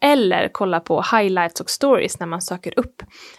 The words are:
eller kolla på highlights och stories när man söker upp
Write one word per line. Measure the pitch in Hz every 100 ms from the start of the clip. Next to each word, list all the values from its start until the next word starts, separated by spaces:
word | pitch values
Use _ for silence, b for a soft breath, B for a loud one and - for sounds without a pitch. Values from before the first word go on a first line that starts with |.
eller | 285 285 202 180 -
kolla | - 196 170
på | - 160
highlights | - 226 202 185 170 -
och | -
stories | - 277 247 - -
när | 175
man | 170
söker | - 180 180 -
upp | 240 - - B B